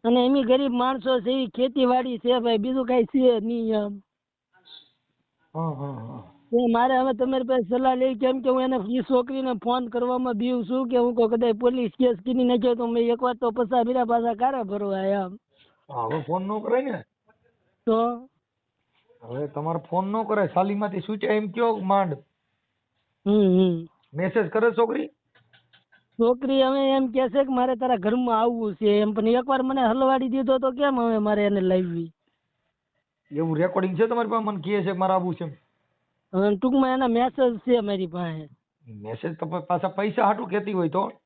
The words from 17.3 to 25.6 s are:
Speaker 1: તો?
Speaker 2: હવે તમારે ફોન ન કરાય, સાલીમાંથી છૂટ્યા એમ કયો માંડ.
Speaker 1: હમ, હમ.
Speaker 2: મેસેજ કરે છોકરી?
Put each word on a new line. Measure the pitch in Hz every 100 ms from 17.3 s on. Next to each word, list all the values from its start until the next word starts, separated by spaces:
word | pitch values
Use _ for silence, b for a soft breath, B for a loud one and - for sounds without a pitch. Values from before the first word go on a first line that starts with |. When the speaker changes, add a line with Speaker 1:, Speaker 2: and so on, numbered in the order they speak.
| _ _ _ _ _ -
Speaker 1:
તો? | 220 233 240 262 _ _ _ _ _ _ _ _ _
Speaker 2:
હવે | 113 127 147
તમારે | 147 156 165 165
ફોન | 175
ન | 196 214
કરાય, | 214 208 185
સાલીમાંથી | - 196 202 208 185
છૂટ્યા | - 214 208
એમ | 214 214
કયો | 202 233 226
માંડ. | 190 196 185 139 _ _ _ _ _ _ _ _ _ _ 202
Speaker 1:
હમ, | 208 196
હમ. | 185 185 165 165 _ _
Speaker 2:
મેસેજ | 143 185 208 175
કરે | 220 233
છોકરી? | 202 226 285 311 _ _ _ _ _